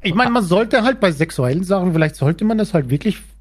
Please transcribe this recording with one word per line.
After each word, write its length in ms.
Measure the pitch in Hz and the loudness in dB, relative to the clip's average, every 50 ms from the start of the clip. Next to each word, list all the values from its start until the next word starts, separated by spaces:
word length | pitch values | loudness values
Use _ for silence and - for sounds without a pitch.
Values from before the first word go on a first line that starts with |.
| - | -4
Ich 120 | 202 165 | -2 0
meine, 160 | 208 247 247 | 0 0 2
man 140 | 233 247 214 | 2 0 0
sollte 380 | 170 175 190 226 220 - 262 214 | 2 2 0 2 2 2 2 2
halt 180 | 247 269 - | 2 0 2
bei 100 | - 190 | 0 0
sexuellen 540 | 160 135 156 165 - - 135 123 131 170 190 | 2 0 -2 -4 -2 -2 -2 0 0 -2 -2
Sachen, 280 | 180 196 196 180 185 170 | 0 0 0 0 0 2
vielleicht 220 | 165 156 156 156 | 2 0 0 0
sollte 280 | - - 139 170 - 214 | 0 0 0 0 0 0
man 140 | 214 226 220 | 0 0 0
das 140 | 214 - - | -2 0 0
halt 160 | 170 139 123 | -2 0 0
wirklich 300 | 131 147 - 220 196 - - - - - | -2 -2 -2 -2 -4 -4 -8 -20 -20 -20